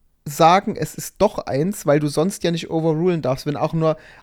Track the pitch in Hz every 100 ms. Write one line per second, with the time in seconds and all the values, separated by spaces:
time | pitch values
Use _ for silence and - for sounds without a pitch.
0 | _ _ 147 143 165 190 202 - 160 -
1 | - - 190 - - 131 175 - 156 147
2 | 147 151 185 - 175 165 - 160 160 156
3 | 180 165 127 131 147 143 156 160 160 151
4 | - -